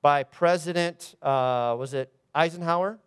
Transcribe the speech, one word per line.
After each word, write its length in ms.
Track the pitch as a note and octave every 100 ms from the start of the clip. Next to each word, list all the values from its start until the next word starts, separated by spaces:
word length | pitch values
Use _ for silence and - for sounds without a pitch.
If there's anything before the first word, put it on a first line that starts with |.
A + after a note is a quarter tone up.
by 220 | D3 C#3+
President, 880 | C3 - F3 F3+ D#3+ F3 E3+ E3+ - -
uh, 540 | C#3+ C3+ B2+ B2 A#2+ A#2
was 160 | C3
it 180 | C3+ C3 _ _
Eisenhower? 640 | D3 E3 F3 E3+ E3+ F#3+ A3